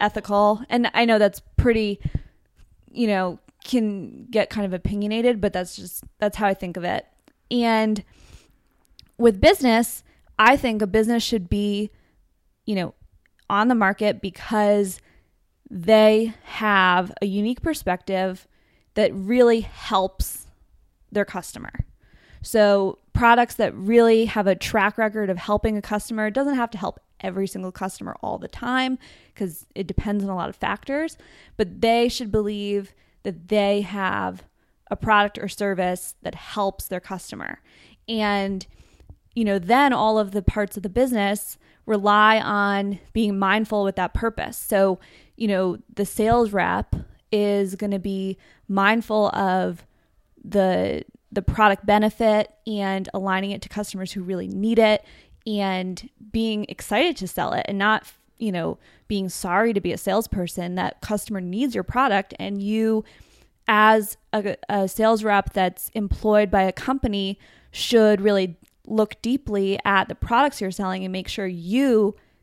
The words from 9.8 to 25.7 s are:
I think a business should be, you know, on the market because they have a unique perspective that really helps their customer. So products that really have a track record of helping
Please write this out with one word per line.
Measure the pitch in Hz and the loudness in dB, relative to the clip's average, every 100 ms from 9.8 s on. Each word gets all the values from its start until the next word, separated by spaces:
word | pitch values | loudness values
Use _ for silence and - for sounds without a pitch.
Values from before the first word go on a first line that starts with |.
| 233 - _ _ _ - | 0 -6 _ _ _ 4
I | 220 269 | 6 6
think | 247 214 | 2 -2
a | 202 | 0
business | 220 220 233 | 2 2 0
should | - 226 175 | 0 -4 -2
be, | 208 208 202 208 _ _ _ _ _ _ _ - | -2 0 -2 -4 _ _ _ _ _ _ _ -6
you | |
know, | 196 170 _ - _ _ _ - | -4 -6 _ -20 _ _ _ -4
on | 202 240 | 0 2
the | |
market | 233 190 202 208 - | 2 2 2 -2 -2
because | 190 - - 214 208 208 190 - _ _ _ _ _ _ - | -8 -12 -4 0 2 2 0 -6 _ _ _ _ _ _ -16
they | 185 170 220 214 214 226 - | -6 4 8 8 6 0 -6
have | - - 214 196 185 180 175 - | -14 -4 2 4 4 4 0 -6
a | 196 | -4
unique | 202 220 254 | -2 -2 -2
perspective | 330 302 185 180 - 190 185 185 _ _ _ _ _ | -4 -4 -4 -6 -4 -4 -4 -6 _ _ _ _ _
that | 208 214 | 0 0
really | 190 190 247 240 233 | 0 0 6 6 4
helps | - - - 196 190 - - - - _ _ _ _ _ _ | -2 -12 -2 0 0 -4 -8 -8 -18 _ _ _ _ _ _
their | 208 | -4
customer. | 196 185 - - - - - _ _ _ _ - | -4 -6 -12 -16 -12 -8 -8 _ _ _ _ -18
So | - 220 208 202 196 - _ | 0 4 6 4 2 -4 _
products | - 233 240 240 | 2 6 6 2
that | - 202 | 0 -4
really | - 196 233 233 226 226 | -2 4 6 8 6 2
have | 214 196 | 0 0
a | |
track | - - 226 208 226 | 0 0 0 0 0
record | 214 214 196 | -2 -2 -4
of | 180 | -4
helping | - 208 226 | -2 0 0